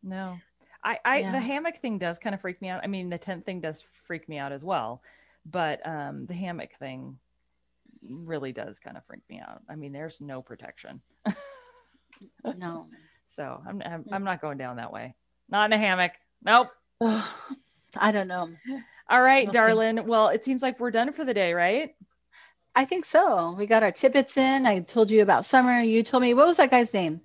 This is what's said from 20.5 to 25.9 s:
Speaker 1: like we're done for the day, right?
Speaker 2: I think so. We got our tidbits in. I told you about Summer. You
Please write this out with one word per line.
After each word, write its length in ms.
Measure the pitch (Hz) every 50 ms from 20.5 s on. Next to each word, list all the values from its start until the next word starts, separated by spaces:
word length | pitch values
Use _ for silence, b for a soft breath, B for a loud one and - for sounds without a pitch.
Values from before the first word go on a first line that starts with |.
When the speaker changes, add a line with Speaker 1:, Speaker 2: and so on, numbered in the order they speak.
| 269 254
Speaker 1:
like 180 | 262 262 247 -
we're 120 | 233 247
done 200 | 233 226 240 269
for 140 | 285 - 320
the 80 | 262 240
day, 200 | 208 190 175 170
right? 420 | 175 170 180 202 262 311 285 _ _ - _ _ _ _ _ b b b b b b _ _ _
Speaker 2:
I 100 | - 269
think 200 | 262 370 370 311
so. 460 | - - 330 359 370 240 190 - - 175 190
We 80 | 208
got 180 | 208 226 220 220
our 80 | 196
tidbits 460 | 175 - - 262 247 285 262 269 - 269
in. 280 | 262 262 269 269 262
I 140 | 247 208 185
told 300 | 175 - - 240 220 202
you 100 | 220 220
about 220 | 208 196 180 120 -
Summer. 360 | - - 262 254 247 247 240
You 200 | 233 226